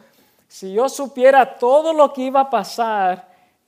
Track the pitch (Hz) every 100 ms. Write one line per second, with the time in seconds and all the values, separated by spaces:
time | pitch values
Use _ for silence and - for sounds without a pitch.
0 | _ _ _ _ _ - 190 196 262 262
1 | 277 247 254 269 233 - 240 285 320 311
2 | 277 277 262 269 269 233 190 - 226 208
3 | 185 185 - _ _ _